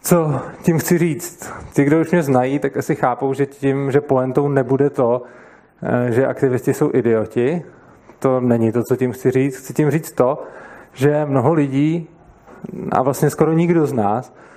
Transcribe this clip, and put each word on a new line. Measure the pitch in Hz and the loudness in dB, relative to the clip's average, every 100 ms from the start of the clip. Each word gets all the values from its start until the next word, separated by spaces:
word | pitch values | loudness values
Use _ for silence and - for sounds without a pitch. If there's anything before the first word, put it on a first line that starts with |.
Co | - 175 156 131 - - | 0 2 2 -2 -6 -4
tím | - 165 | 0 0
chci | - 175 | 0 0
říct? | 170 147 - - - - - | 0 -2 -8 -16 -16 -16 -6
Ti, | - | 0
kdo | 139 160 | 2 2
už | 156 | 2
mě | 175 | 0
znají, | 139 127 131 143 | 2 2 2 -2
tak | 139 - | -2 -4
asi | 139 | -4
chápou, | 147 131 120 139 | -2 0 0 -4
že | 135 139 | -2 -4
tím, | - 139 135 139 | -2 -2 -2 0
že | 139 | 0
pointou | 147 131 131 127 143 | 2 2 2 0 0
nebude | 139 120 135 139 | 0 0 2 0
to, | 143 120 123 - - - - _ _ | 2 0 0 -4 -18 -20 -20 _ _
eh, | - 123 123 | -4 -2 0
že | 117 131 | 0 0
aktivisti | 127 135 123 - | 0 -2 0 -2
jsou | 135 151 | -2 0
idioti. | 131 117 113 107 - 123 170 - - - - - - | 0 2 0 0 -2 -2 -2 -8 -20 -20 -20 -20 -4
To | 135 127 | 0 0
není | 123 117 113 | 2 2 2
to, | 117 | 0
co | 117 123 | -2 0
tím | 123 | -2
chci | - 131 | -2 0
říct. | 127 139 131 | 0 -2 -4
Chci | - | -8
tím | - 151 | 0 0
říct | 156 160 | 0 -4
to, | - 123 151 - - - - - | 0 0 0 -8 -18 -20 -20 -20
že | - 139 147 | -2 0 2
mnoho | 147 135 120 | 0 2 2
lidí | 165 143 135 151 170 160 - - - - - - - 127 | 2 2 2 0 0 -6 -18 -20 -20 -20 -20 -16 -10 -2
a | - | 0
vlastně | 131 135 151 | 2 2 0
skoro | - 156 | 2 2
nikdo | 165 170 170 143 | 2 2 2 2
z | |
nás | 127 101 113 - - - | 0 0 -2 -6 -18 -20